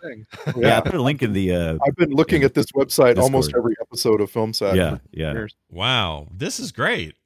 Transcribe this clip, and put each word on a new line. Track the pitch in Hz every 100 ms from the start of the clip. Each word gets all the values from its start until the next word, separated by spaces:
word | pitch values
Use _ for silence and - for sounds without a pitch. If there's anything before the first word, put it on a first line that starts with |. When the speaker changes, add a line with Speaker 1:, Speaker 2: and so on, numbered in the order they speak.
Speaker 1:
thing. | 170 110 110
<laughs> | - - 123
Speaker 2:
yeah, | 120
I |
Speaker 3:
Yeah. | 113
Speaker 2:
put | - 175
a |
link | 127 151
in | 117
the, | 98 92 87
uh, | 85 80 139
Speaker 3:
I've | -
been | 160
looking | 139 160 160
Speaker 2:
in | 135
Speaker 3:
at | -
this | 131
website | 139 135 - 127 117
almost | 131 135 -
Speaker 2:
Discord. | - 117
Speaker 3:
every | 107
episode | - - 120 107
of | 101
Film | 117 110
Sack | 110 101 95
Speaker 2:
Yeah, | 85 67
Speaker 3:
for | -
Speaker 2:
yeah. | 80 78
Speaker 3:
years. | 73 107 - _
Speaker 4:
Wow, | 85 113 127 92 76 76 90
this | 160 -
is | 262
great. | - 160 220 78 -